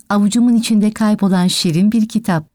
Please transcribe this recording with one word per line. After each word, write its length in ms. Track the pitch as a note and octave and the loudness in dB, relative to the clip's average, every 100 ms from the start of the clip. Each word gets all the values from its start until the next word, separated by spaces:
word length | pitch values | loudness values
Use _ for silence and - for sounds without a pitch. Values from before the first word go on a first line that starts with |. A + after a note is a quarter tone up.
| _ | _
avucumun 460 | G#3 G#3 A3+ A#3+ A#3 | -2 0 0 2 2
içinde 360 | A3+ G#3+ G#3+ | 2 0 0
kaybolan 560 | - G#3+ G#3+ G3 F#3 F3+ | 0 -2 0 0 0 0
şirin 440 | - F3+ D#3+ G#3 | 0 -2 0 2
bir 160 | A#3 G#3+ | 2 0
kitap. 400 | G#3+ G#3+ E3 D#3 | -2 -2 -4 -6